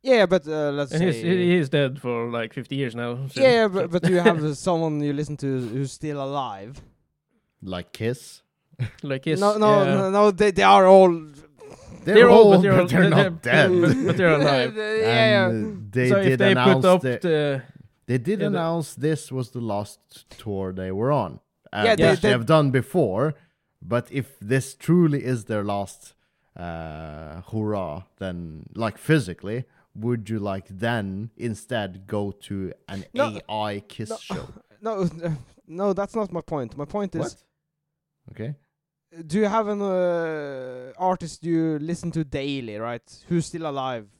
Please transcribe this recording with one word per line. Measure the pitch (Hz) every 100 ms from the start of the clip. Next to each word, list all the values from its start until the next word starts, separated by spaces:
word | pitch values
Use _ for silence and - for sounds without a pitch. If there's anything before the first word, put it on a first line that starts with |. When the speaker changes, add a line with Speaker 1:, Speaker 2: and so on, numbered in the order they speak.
Speaker 1:
Yeah, | 262 247 185
but, | 180 147
uh, | 156 147
let's | 143 143
Speaker 2:
And | 156
he's, | 180
Speaker 1:
say | 117
Speaker 2:
he, | 170 180 175
he | 180
is | 139
dead | 151 139 135
for, | 127 120 117
like, | 117 113
fifty | - 120 139
years | 135
now, | 113 120 120 135
so | -
Speaker 1:
Yeah, | 262 233 220
but, | 190
Speaker 2:
so | 175
Speaker 1:
but | 175 170
you | 180
Speaker 2:
<laughs> | 175
Speaker 1:
have, | 165
uh, | 151
someone | 139 - 165 160 151
you | 147
listen | 143 147 147
to | 139 131 120
who's | 123 135
still | - 156 147
alive. | 135 143 127 98 101 139 - _ _ _ _ _ _ _
Speaker 3:
Like | 95 90 87
Kiss? | - 113 131 - - _ _ _ _ 117 -
Speaker 2:
Like | 147 131
Kiss, | 156 156
Speaker 1:
No, | 202 214
no, | 214 208
Speaker 2:
yeah. | 190
Speaker 1:
no, | - 190
no, | 202 208
they, | 180 208
they | 190
are | 196 196 190
all | 190 185 170 156 143 - _ - - - -
Speaker 3:
They're | -
Speaker 2:
They're | 214 247
old, | 214 214
Speaker 3:
old, | 190
Speaker 2:
but |
they're | 196
Speaker 3:
but | 185
Speaker 2:
old, | 180
Speaker 3:
they're | 185 180
Speaker 2:
they're, | - 190
Speaker 3:
not | 165
dead. | 120 135 151 180
Speaker 2:
but, | 170 135 -
but | -
they're | 175
Speaker 1:
<laughs> | 151
Speaker 2:
alive. | 147 139 - 214
Speaker 1:
Yeah, | 214
yeah. | 220 220 226 220 208 185
Speaker 3:
And, | 110 151 98
uh, | 107
they | 120 127
Speaker 2:
So | 127
if | -
Speaker 3:
did | 131
Speaker 2:
they | -
put | 156
Speaker 3:
announce | 127 131
Speaker 2:
up | 185 180
Speaker 3:
the | 131 120
Speaker 2:
the | 180 156 147 135 - - - _ -
Speaker 3:
they | 127
did | 120 208
Speaker 2:
Yeah, | 156
the | 147
Speaker 3:
announce | 165 165 147
this | - 147 156 -
was | 131 120
the | 127
last | 117 101 104 - _ - _ -
tour | 110 98 95
they | 92 92
were | 98 120
on. | 143 92 - _ _ _
Uh, | -
Speaker 1:
Yeah, | 151
Speaker 3:
which | 214
Speaker 1:
they, | 202
Speaker 3:
they | 190
Speaker 1:
they | 208
Speaker 3:
have | 127 113
done | 160 143
before, | 131 117 185 123 95 147 151 _ _ _ _
but | 85 120 120
if | 139 - _
this | 101 131 - -
truly | - 175 165 143
is | 127 127 101
their | 107
last, | 101 101 98 - - _ _ _ _ -
uh, | 87 82 80 78 80 76 78 80 95
hurrah, | 110 107 104 90 78 90 _
then, | 95 87 85 78 -
like, | - 113 -
physically, | - 156 92 85 95 117 - _ _
would | - 113 120 104
you, | 110
like, | 101 98 -
then | 95 117 117 98 95 113 _
instead | 120 107 - 120 101 92 95
go | 104 101
to | 98 - 98 92 - -
an | 98 -
Speaker 1:
No, | 240 294 104 -
Speaker 3:
A |
I | - 107 202 -
Kiss | - 110
Speaker 1:
no, | 220
Speaker 3:
show? | - - - -
Speaker 1:
<laughs> | _ _
no, | 214 214 175 160 170 151 - _ _
no, | 165 202
that's | 190 196
not | 226 202
my | 175
point. | - 156 117 139
My |
point | 143 208 202 -
is |
Speaker 3:
What? | - - _ _ _ _ _ _ _ _ -
Okay. | - 117 143 _ _ _ _ _ 165 160
Speaker 1:
do | 180
you | 208
have | 220 208
an, | 202
uh, | 202 185 180 170 165 156 143 135 127 127 127 -
artist | 185 185 170 -
you | 165 165 160 151
listen | 151 175 175
to | 160
daily, | 151 143 139 139 117 104
right? | 113 120 _ - -
Who's | 170 160
still | 170 160
alive? | 139 131 123 101 _